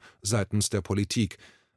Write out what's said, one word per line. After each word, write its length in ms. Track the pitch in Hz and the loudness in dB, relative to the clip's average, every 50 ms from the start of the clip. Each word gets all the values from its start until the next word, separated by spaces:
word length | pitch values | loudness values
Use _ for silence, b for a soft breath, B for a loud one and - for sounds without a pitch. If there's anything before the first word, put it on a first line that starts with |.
| B B B B | B B B B
seitens 480 | B 98 113 107 95 - - 104 101 - | B 0 0 0 0 0 0 -2 0 0
der 140 | - 101 | -2 -2
Politik, 560 | - - 98 101 101 - - 120 104 90 - - B B B B B B B | -2 0 0 0 0 0 0 0 0 0 -2 -8 B B B B B B B